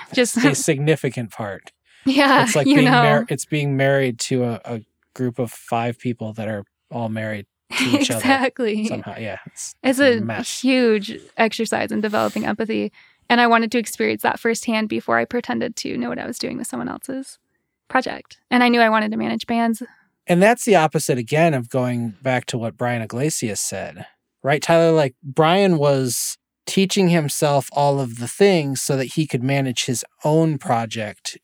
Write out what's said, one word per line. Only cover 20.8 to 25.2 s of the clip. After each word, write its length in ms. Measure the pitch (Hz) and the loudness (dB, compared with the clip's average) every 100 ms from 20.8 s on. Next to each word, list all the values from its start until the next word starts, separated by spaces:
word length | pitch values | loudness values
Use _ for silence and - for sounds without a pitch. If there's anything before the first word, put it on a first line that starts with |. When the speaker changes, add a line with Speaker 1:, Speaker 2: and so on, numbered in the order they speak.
| 156 160 - 135 | 4 0 -2 -2
Speaker 2:
again 380 | 113 151 170 | 0 2 2
of 160 | 139 120 | 2 -2
going 400 | 135 123 120 117 101 | -2 -2 -2 -6 -6
back 220 | 131 127 - | -4 -2 -4
to 120 | 120 | -6
what 180 | 113 - | -6 -4
Brian 240 | 123 120 | -4 -4
Iglesias 600 | 110 117 147 - 120 98 | -4 -4 -4 -2 -4 -4
said, 420 | - 98 85 80 95 _ _ _ | -6 -8 -10 -12 -18 _ _ _
right, 180 | 131 147 | -2 0
Tyler? 300 | - 170 165 | 4 4 6
Like, 220 | 160 139 - | 4 2 -2